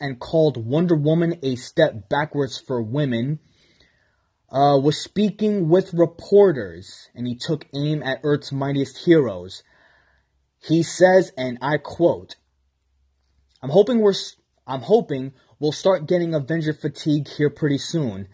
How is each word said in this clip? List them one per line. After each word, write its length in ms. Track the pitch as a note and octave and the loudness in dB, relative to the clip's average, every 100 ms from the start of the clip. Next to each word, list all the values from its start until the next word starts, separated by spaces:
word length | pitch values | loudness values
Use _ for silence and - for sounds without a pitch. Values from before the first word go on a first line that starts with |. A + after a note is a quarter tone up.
and 180 | C#3+ A#2+ | -10 -10
called 460 | - E3 D#3 B2+ A2 | -4 2 2 0 -2
Wonder 300 | D3 F3 D#3+ | 0 2 2
Woman 420 | D3 E3 E3+ E3+ | 2 2 0 -2
a 140 | C3+ B2 | -6 -6
step 520 | - - D#3 A2 - | -6 0 0 0 -6
backwards 480 | C#3+ D3+ C#3+ C#3 - | -4 -4 -4 -4 -6
for 240 | - B2 | -8 -6
women, 560 | A2 C3+ C#3+ A#2 C3 D3+ _ _ _ _ _ _ _ _ _ _ _ | -4 -2 -2 -2 -4 -6 _ _ _ _ _ _ _ _ _ _ _
uh, 300 | C3 C#3+ C#3 | 0 2 4
was 200 | C#3 D3 | 2 -2
speaking 720 | - - G#3 F#3 G#3+ G#3 D#3+ | -4 -2 -2 0 -2 0 2
with 220 | F3+ F#3 | 2 2
reporters, 1160 | E3+ E3 - - G3+ G3+ C#3 G2 E2+ - - - - | 0 0 -2 2 6 6 4 -4 -12 -18 -20 -18 -10
and 120 | B2 | -8
he 80 | A#2+ | -6
took 300 | - D3 - C#3 | -6 -6 -6 -6
aim 280 | D3 D#3 | -2 -2
at 160 | C3 C3 | -4 -4
Earth's 280 | D3+ C#3+ - | -2 -2 -2
mightiest 440 | C#3 C#3 C#3 C3 - | -6 -4 -2 -4 -2
heroes. 600 | - E3 B2 F#2 F#2 - _ _ _ _ _ _ _ _ _ _ | 4 4 4 -2 -12 -18 _ _ _ _ _ _ _ _ _ _
He 240 | - D#3+ | -2 0
says, 500 | D#3+ - F3+ F#3 F3+ - | 0 4 6 6 2 -4
and 220 | C3 A#2+ | -8 -6
I 160 | C3+ D3+ | -4 -4
quote, 580 | - - E3 F#2+ F#2 - _ _ _ _ _ _ _ _ _ _ _ _ | -4 0 0 0 -8 -20 _ _ _ _ _ _ _ _ _ _ _ _
"I'm 100 | B2+ | 0
hoping 280 | E3+ G#3+ A#3+ | 4 4 4
we're 120 | G#3 | 2
s-, 260 | F#3+ - - _ _ - | 0 -4 -16 _ _ -10
I'm 160 | C3 | -8
hoping 520 | A#2+ A3 - C3+ C3+ - _ - | 2 2 2 -6 -8 -12 _ -6
we'll 120 | D3+ | -4
start 340 | C#3+ F#3+ F#3 D3+ | 0 0 0 0
getting 260 | F3+ E3+ D#3 | 0 0 -2
Avenger 380 | C#3 E3 D#3 | -2 -4 -4
fatigue 540 | D3 D3+ - D#3 D3+ C#3+ | -4 -6 -6 -2 -2 -2
here 220 | - D3 | -2 -2
pretty 300 | - D3+ C#3 | 0 -2 -2
soon. 500 | - E3 C3 F#2+ F#2 | -4 -4 -4 -6 -14